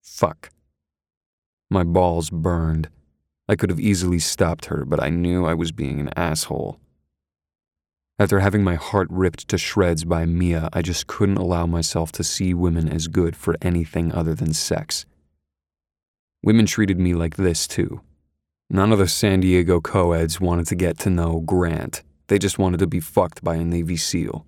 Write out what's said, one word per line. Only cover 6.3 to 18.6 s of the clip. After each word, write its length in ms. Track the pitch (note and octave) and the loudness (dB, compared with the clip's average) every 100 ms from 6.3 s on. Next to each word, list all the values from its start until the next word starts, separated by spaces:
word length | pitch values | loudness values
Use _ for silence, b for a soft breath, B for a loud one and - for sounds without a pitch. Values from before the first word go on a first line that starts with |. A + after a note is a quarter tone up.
| D#2 - - - - _ _ _ _ _ _ _ _ _ _ _ _ _ _ | -2 -4 -6 -8 -10 _ _ _ _ _ _ _ _ _ _ _ _ _ _
After 220 | G2+ G2 | 2 4
having 240 | G2 G#2 | 4 4
my 100 | F#2+ | 2
heart 340 | E2+ - G#2 F2 | 0 0 0 0
ripped 360 | F2 F#2 D#2+ - | 2 0 0 -4
to 100 | F#2+ | -2
shreds 460 | - - F2+ E2 | 0 2 2 2
by 220 | E2 E2+ E2+ | 0 0 2
Mia, 420 | E2+ F2+ E2+ D#2+ | 2 2 0 -2
I 100 | - | -4
just 240 | F#2 F2 - | -4 -4 -6
couldn't 300 | - G2+ G2 | -2 0 0
allow 300 | F2+ F2 E2+ | 0 0 0
myself 440 | E2+ E2 - D#2+ | 0 -2 -2 -4
to 120 | - | -4
see 280 | E2 - F#2 | -6 -2 0
women 360 | F2 F2 E2 D#2+ | 2 2 2 0
as 180 | D#2+ D#2+ | -2 -2
good 300 | E2+ E2 E2 | 0 0 -2
for 200 | - F2+ | -4 -2
anything 480 | F#2+ F2 D#2+ F2 E2+ | 0 -2 -2 -2 -2
other 220 | E2+ E2 | -2 -2
than 180 | D#2 E2 | -2 -2
sex. 540 | D#2 - D#2 - - - _ _ _ _ _ _ _ _ _ _ _ _ _ | -2 -2 -4 -4 -10 -10 _ _ _ _ _ _ _ _ _ _ _ _ _
Women 240 | - A2+ G#2+ | 2 4 4
treated 320 | - G#2 F2+ | 2 0 2
me 160 | F2+ | 2
like 220 | F2 E2 D#2 | 2 -2 0
this, 320 | F#2 E2 - | 0 0 -4
too. 340 | - - C2+ _ _ _ _ _ _ | -4 -4 -4 _ _ _ _ _ _